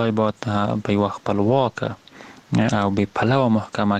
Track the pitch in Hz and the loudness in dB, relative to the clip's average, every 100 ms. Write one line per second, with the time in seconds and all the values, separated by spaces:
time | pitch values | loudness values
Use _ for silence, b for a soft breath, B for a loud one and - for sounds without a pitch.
0 | 117 110 107 - 110 104 104 117 104 101 | 0 2 0 -2 -2 -2 0 -2 0 0
1 | 101 - - 101 101 135 123 - 113 110 | 0 -2 -4 0 2 2 0 -2 -8 -8
2 | - B B B - 117 110 110 101 101 | -14 B B B -4 0 0 0 0 0
3 | 101 - 113 135 127 110 104 - 104 101 | -2 0 0 2 2 0 -2 -2 -2 -2